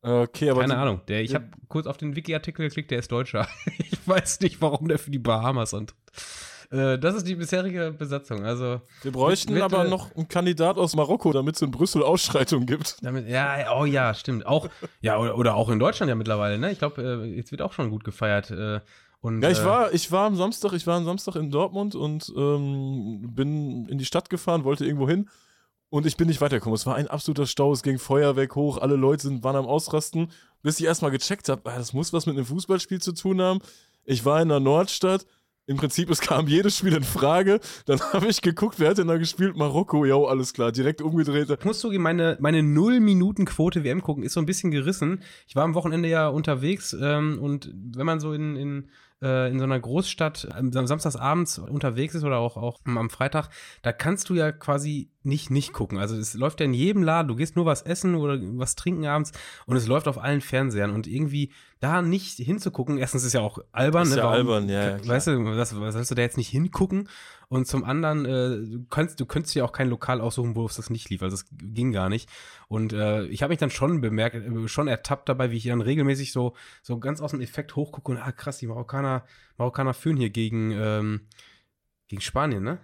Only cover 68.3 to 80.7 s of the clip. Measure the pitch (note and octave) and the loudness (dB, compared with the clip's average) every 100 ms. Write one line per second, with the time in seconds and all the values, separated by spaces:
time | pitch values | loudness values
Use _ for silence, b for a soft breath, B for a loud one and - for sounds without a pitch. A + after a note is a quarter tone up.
68.3 | C3 B2+ A2+ G#2+ A#2+ B2 D3+ D#3+ - C3 | 0 0 -2 -6 -10 -6 -2 -2 -2 -4
69.3 | D#3 D#3 D3+ A#2+ - C3 A#2+ - B2+ A2+ | -4 -2 -2 -2 0 -2 -2 -2 -2 -2
70.3 | A#2+ A#2+ A2+ A2+ - - A2+ - G2 F#2+ | -2 -2 -2 -4 -6 -8 -8 -6 -4 -4
71.3 | F#2+ - - G2+ G#2+ B2+ G#2 F#2 A2+ - | -6 -10 -16 -10 -2 0 0 0 -2 -6
72.3 | B B B B A2 A2 G#2+ G#2+ G#2+ F#2+ | B B B B -4 -2 0 0 0 -2
73.3 | A2 C#3+ E3+ C#3+ - C#3 E3 A#2 G#2+ A#2 | -4 -2 0 -2 0 0 2 0 0 0
74.3 | A#2 G#2+ A#2 A2 - D3 A2+ - C#3 - | -2 -6 -4 -4 -2 0 -2 -2 -4 -2
75.3 | C3 B2+ A#2 A2+ A#2+ A2+ D3+ C#3 C3+ C3+ | 0 0 -2 -2 0 0 2 2 0 -2
76.3 | B2+ B2 B B B - A#2+ B2+ D3+ D3+ | -2 -2 B B B -8 -6 -4 -6 -6
77.3 | D3 A#2+ - D3+ C#3+ D3 - - A#2+ C3 | -6 -6 -8 -6 -6 -6 -8 -6 -6 -6
78.3 | - - - A#2 A2+ A#2+ C3+ C#3 C3 - | -8 -10 -8 -8 -8 -6 -4 -2 -4 -6
79.3 | b b - B2 C3 C3 B2+ D#3+ D3 A#2 | b b -4 -2 0 -2 -2 -2 0 0
80.3 | A2+ A2+ A2+ A2 | 0 -2 0 -2